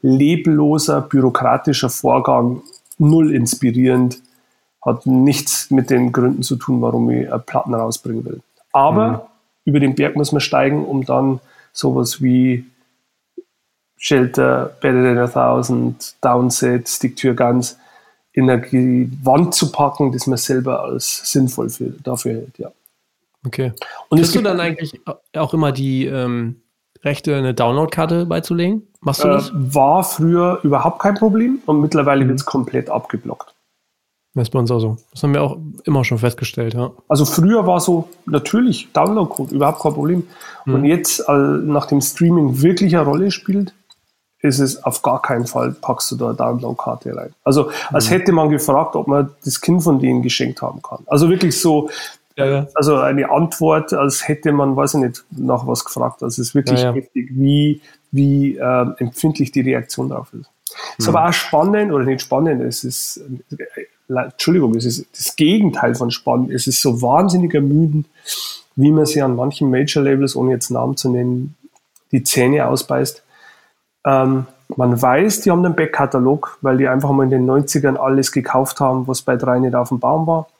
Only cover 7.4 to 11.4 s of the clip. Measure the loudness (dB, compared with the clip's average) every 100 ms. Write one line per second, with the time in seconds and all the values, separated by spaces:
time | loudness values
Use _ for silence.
7.4 | -4 -4 -2 -4 -4 -6 -8 -8 -8 -14
8.4 | _ _ _ 2 4 4 0 -2 -10 _
9.4 | _ _ 0 2 2 0 -2 0 -2 -2
10.4 | 0 2 2 0 -4 -6 -2 0 0 -2